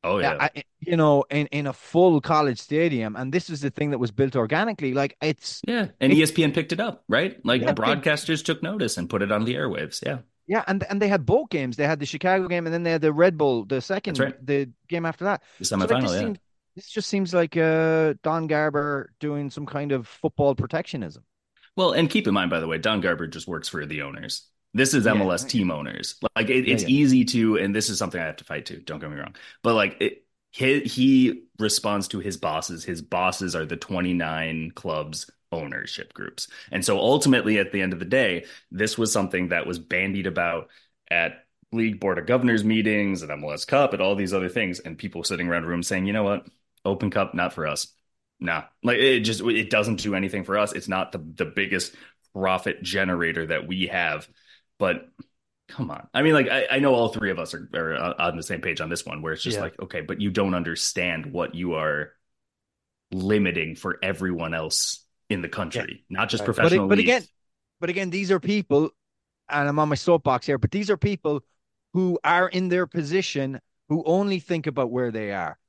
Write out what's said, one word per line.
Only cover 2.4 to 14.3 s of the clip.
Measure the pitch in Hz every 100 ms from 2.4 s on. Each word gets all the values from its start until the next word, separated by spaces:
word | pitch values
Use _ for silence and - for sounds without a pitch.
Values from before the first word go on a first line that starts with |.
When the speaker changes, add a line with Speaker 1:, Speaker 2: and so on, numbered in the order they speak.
| 143 117
Speaker 2:
stadium. | - 147 170 131 110 107
And | 131
this | 170 175
is | 151
the | 139
thing | - 147
that | 131
was | 120
built | 104 135 127
organically. | 110 156 226 202 139
Like, | 131 139 -
it's | 151 - - - -
Speaker 1:
Yeah, | 233 196 _
and | 135
Speaker 2:
it | 147
Speaker 1:
E |
S | 156
P | 160
N | 156
picked | 156 156
it | 170
up, | 226 - -
right? | 110 190 -
Like, | 113 127
Speaker 2:
Yeah, | -
Speaker 1:
the | 190
Speaker 2:
they | 113
Speaker 1:
broadcasters | 147 156 147 - 156
took | - 143
notice | 165 208 113 -
and | 87
put | 101
it | 101
on | 107
the | 110
airwaves. | 131 147 73 78 -
Yeah. | - 135 - _ -
Speaker 2:
Yeah, | 214 -
and, | 196
and | 190 196
they | 202
had | 196
both | 123 226 -
games. | 160 131 113
They | 147
had | 156
the | 143
Chicago | 151 180 190 185
game, | 175 165
and |
then | 165
they | 170
had | 165
the | 156
Red | 151 180 160
Bull, | 143 120
the | 101 131
second, | - 190 - 143
Speaker 1:
That's | 135